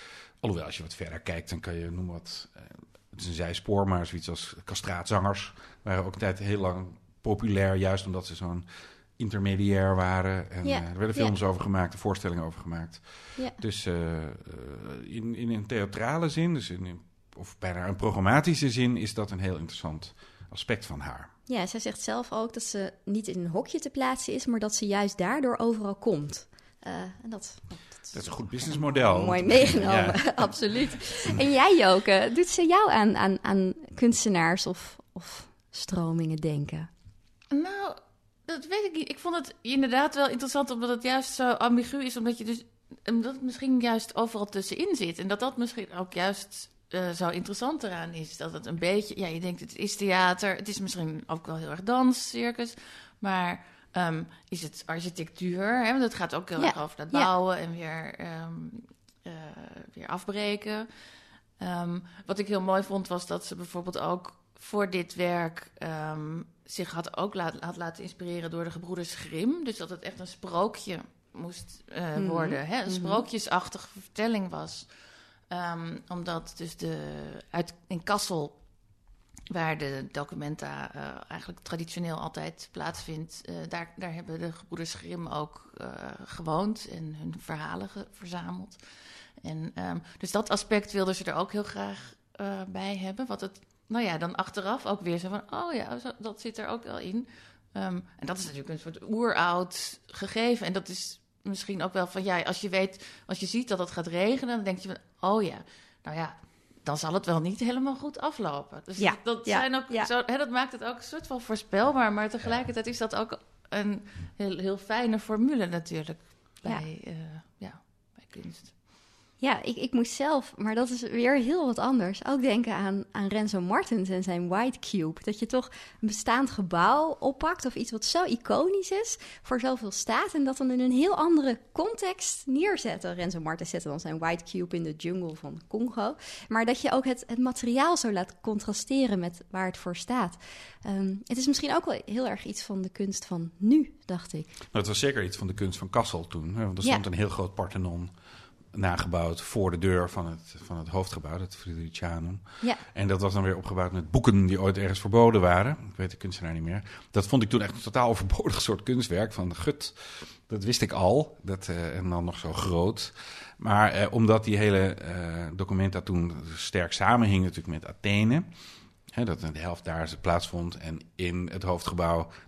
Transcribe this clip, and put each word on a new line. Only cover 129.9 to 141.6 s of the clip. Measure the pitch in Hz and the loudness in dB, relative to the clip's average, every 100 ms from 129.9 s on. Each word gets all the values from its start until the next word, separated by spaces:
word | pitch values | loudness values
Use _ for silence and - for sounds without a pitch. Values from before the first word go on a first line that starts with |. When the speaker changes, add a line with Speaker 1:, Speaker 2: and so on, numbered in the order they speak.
Speaker 2:
staat, | - - 233 381 | -4 0 0 0
en | 320 | 2
dat | 269 262 | 0 2
dan | 262 | 0
in | 254 | 4
een | 254 | 4
heel | 254 339 415 | 6 6 6
andere | 320 330 269 233 - | 6 6 6 0 -2
context | - 370 466 381 370 - - - | -2 -2 0 -2 -2 -4 -4 0
neerzet. | 269 381 370 233 170 | 2 4 2 -2 -4
Renzo | 180 175 175 170 | -4 -4 -4 -2
Martens | 156 160 165 | -4 -4 -4
zette | 170 151 | -4 -4
dan | 143 | -6
zijn | 165 160 | -4 -2
White | 165 170 | 0 -2
Cube | 170 185 175 175 | -4 -4 -2 -2
in | |
de | 160 156 | -4 -4
jungle | 170 185 175 156 | -4 -2 -4 -8
van | 143 160 - | -10 -12 -8
Congo. | 214 240 226 208 302 - - - | -4 -2 0 -2 -4 -10 -16 -2
Maar | 220 226 | 2 2
dat | 247 | 2
je | 294 | 4
ook | 262 262 | 4 4
het, | 247 - | 0 -2
het | 233 | 0
materiaal | 254 247 240 247 302 349 | 0 0 0 4 4 4
zo | 233 | 2
laat | 202 180 - | 0 -2 -6
contrasteren | - 208 214 202 - 269 254 196 | -4 -2 -2 -4 0 4 4 2
met | 175 170 - | 0 -6 -8
waar | 185 185 | -4 -2
het | 180 | -4
voor | - 175 | -6 -6
staat. | - 247 175 - - - - - | -2 0 0 -4 -16 -18 -18 -10
Ehm, | - 196 190 196 - | -4 -2 0 -2 -4
het | 240 | 0
is | 262 | 2
misschien | 277 | 2